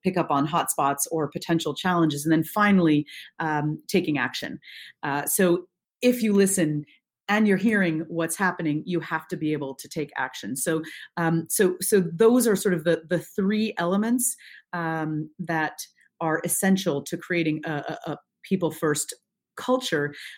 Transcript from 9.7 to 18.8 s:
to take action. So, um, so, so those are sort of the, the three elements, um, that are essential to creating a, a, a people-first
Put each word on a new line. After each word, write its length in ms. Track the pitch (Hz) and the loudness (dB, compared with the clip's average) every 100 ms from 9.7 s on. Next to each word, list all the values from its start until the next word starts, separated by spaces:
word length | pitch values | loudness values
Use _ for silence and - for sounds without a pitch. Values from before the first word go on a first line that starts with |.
to 160 | 135 156 | -10 -10
take 220 | 165 147 - | -8 -8 -6
action. 400 | 135 - 101 131 | -8 -8 -8 -6
So, 280 | - 160 156 - - - | -2 -2 -4 -14 -12 -4
um, 300 | 170 165 160 | 0 0 -2
so, 260 | - 185 180 | 2 2 2
so 180 | - 202 165 | 2 2 2
those 320 | 165 226 247 226 | 4 6 6 4
are 100 | 190 | 2
sort 200 | 202 175 | 2 0
of 80 | |
the, 180 | 170 160 160 | 2 0 0
the 80 | 175 | -4
three 560 | - - 196 214 220 - | -4 -2 0 2 -2 -2
elements, 560 | 175 196 220 247 - - - - _ | 0 0 2 0 0 -4 -14 -20 _
um, 580 | 175 165 160 156 151 156 - | -6 -4 -2 -2 -4 -6 -10
that 400 | 170 165 156 - - _ _ _ | -4 -2 -2 -6 -16 _ _ _
are 180 | 165 160 - | 0 0 0
essential 560 | - 196 190 175 143 | 0 2 2 2 -2
to 160 | 143 170 | -4 -8
creating 440 | - 175 160 156 165 | -2 0 0 -2 -4
a, 320 | 147 - 160 165 | -6 -6 -10 -8
a, 60 | |
a 60 | - _ _ | -10 _ _
people-first 720 | - 190 165 - | -4 -2 -2 0